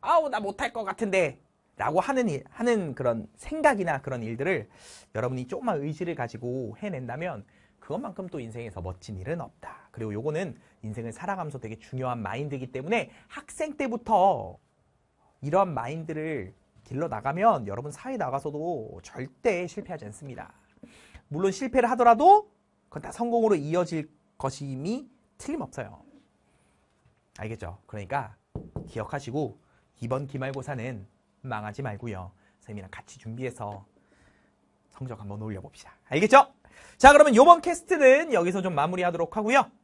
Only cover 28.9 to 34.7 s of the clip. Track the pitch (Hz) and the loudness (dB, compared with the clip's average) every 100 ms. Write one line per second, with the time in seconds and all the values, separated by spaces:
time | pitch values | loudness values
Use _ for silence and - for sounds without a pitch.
28.9 | - 107 147 127 131 131 - _ _ _ | -10 -8 -8 -8 -6 -6 -8 _ _ _
29.9 | _ 117 131 139 139 131 135 127 135 117 | _ -6 -6 -6 -8 -8 -8 -10 -8 -8
30.9 | 117 98 _ _ _ 131 110 107 107 131 | -10 -16 _ _ _ -10 -8 -8 -8 -8
31.9 | 101 120 95 90 _ _ _ - 104 95 | -8 -10 -10 -12 _ _ _ -16 -14 -14
32.9 | - - - 113 113 127 120 104 101 98 | -18 -20 -18 -14 -8 -8 -8 -10 -12 -18
33.9 | _ _ _ _ _ _ _ _ | _ _ _ _ _ _ _ _